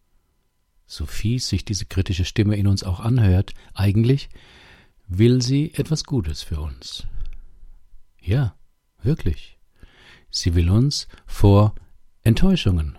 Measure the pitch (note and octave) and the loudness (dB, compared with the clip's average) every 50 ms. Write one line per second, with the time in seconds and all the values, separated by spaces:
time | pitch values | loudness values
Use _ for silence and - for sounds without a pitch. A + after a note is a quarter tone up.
0 | _ _ _ _ _ _ _ _ _ _ _ _ _ _ _ _ _ - - - | _ _ _ _ _ _ _ _ _ _ _ _ _ _ _ _ _ -18 -14 -12
1 | D2+ - - - - G#2 B2 B2+ - - G#2 F2+ - - G#2 F#2 F#2+ - - F#2 | -10 -8 -4 -4 -2 -2 -2 -4 -4 -4 -4 -4 -4 -4 -8 -8 -8 -6 -4 -4
2 | F#2 - F#2+ D#2+ F2+ - - - G2+ G#2 G#2 G2 F#2+ G2+ G2 G2 - F#2 F2+ - | -4 -2 -2 -4 -4 -2 0 0 0 0 0 0 2 2 0 0 -2 -4 -6 -4
3 | G#2+ A2+ B2+ B2+ G#2+ F#2 F#2 F#2 - - - - - - - - G2 G#2 F#2+ A2 | -2 0 2 4 4 4 4 4 2 -2 -6 -16 -18 -12 -4 -2 0 2 2 2
4 | A2+ A#2+ C#3 C#3+ - - - - - - - - - - - - _ _ _ _ | 2 2 2 0 -2 -8 -18 -20 -20 -20 -20 -20 -20 -20 -20 -20 _ _ _ _
5 | _ - F2+ F#2 A2+ A#2+ B2+ B2+ A#2+ B2 C3+ C#3+ D3+ E3 - - C3+ - D#3 - | _ -4 2 4 4 6 6 4 2 0 0 0 0 -2 -4 -4 -4 -2 -4 -4
6 | - - D3 B2 F2 D#2 C#2+ - - - D#2+ D2+ D#2 D2+ C2 - - - - - | -4 -4 -4 -2 -2 -4 -6 -8 -8 -8 -8 -6 -6 -8 -10 -12 -16 -16 -14 -12
7 | - - - - - - - - - - - - - - - - - - - - | -10 -8 -6 -4 -6 -6 -6 -10 -14 -18 -20 -20 -20 -20 -20 -20 -20 -20 -20 -20
8 | - _ _ _ - - G#2+ C#3+ C#3 G#2+ - - - _ _ _ _ _ _ _ | -20 _ _ _ -6 -2 -2 0 -2 -2 -6 -10 -20 _ _ _ _ _ _ _
9 | - A#2+ D#3+ - - - - - - - - _ _ _ _ _ - - _ _ | -2 -2 -2 0 -2 -4 -4 -4 -8 -18 -20 _ _ _ _ _ -20 -20 _ _
10 | - - - - _ - - - - F2+ E2+ F2 E2+ E2+ G2 A2+ C3 D3 - - | -20 -20 -20 -20 _ -12 -10 -6 -2 0 0 2 2 4 4 2 2 2 -2 -4
11 | - - - - - - - - - G2+ G2+ G2+ G#2 G#2+ - - - - - - | -8 -12 -18 -20 -16 -8 0 4 6 6 8 6 6 4 0 -4 -12 -18 -20 -20
12 | - - _ _ - A2 A#2 - F3+ F#3+ F#3+ - - - F2+ E2+ D#2 C#2+ - | -20 -20 _ _ 0 2 4 4 4 4 4 4 2 0 0 0 -2 -4 -8